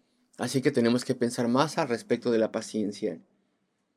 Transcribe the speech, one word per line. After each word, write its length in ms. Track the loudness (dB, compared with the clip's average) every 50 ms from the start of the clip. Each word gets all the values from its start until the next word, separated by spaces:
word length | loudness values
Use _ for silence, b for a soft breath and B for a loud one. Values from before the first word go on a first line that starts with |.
| _ _ _ _ _ _ _ -6
Así 240 | -4 -2 0 0 2
que 80 | 2
tenemos 340 | 4 4 4 4 4 2 0
que 100 | -2 -2
pensar 340 | 0 -2 -2 0 0 0 2
más 280 | 2 2 2 2 0
al 120 | -2 -2 -2
respecto 420 | -2 -4 -2 -2 -2 0 0 2
de 80 | 2 2
la 140 | 2 0 0
paciencia. 680 | -4 -6 -4 -4 -4 -2 -4 -4 -4 -4 -6 -6 -6 -12 _ _ _ _ _ _ _ _ _ _ _ _ _ _